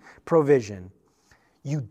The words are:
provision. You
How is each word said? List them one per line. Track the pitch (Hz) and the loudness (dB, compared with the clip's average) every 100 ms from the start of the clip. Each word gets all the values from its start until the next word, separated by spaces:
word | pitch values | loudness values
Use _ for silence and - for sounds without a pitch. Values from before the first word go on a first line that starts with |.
| - - | -20 -20
provision. | - 165 143 139 104 98 90 - _ _ _ _ _ _ | 0 2 4 2 0 -12 -16 -20 _ _ _ _ _ _
You | 139 151 110 | -8 -8 -8